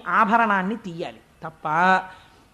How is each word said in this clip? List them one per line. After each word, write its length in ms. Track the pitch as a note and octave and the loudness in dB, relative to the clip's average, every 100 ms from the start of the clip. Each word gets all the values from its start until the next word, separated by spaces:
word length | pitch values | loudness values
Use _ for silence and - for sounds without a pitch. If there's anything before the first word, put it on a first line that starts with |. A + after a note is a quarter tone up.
| - | -2
ఆభరణాన్ని 680 | F3+ G#3+ A#3 A3+ G3+ F#3 A3+ | 0 4 2 2 0 -2 -6
తీయాలి 420 | F#3 E3 C#3+ A2+ _ _ | -10 -12 -12 -14 _ _
తప్ప, 240 | D#3+ - C#3+ D#3+ F#3 F#3 - - - _ _ | -16 -12 -4 2 4 2 0 -14 -20 _ _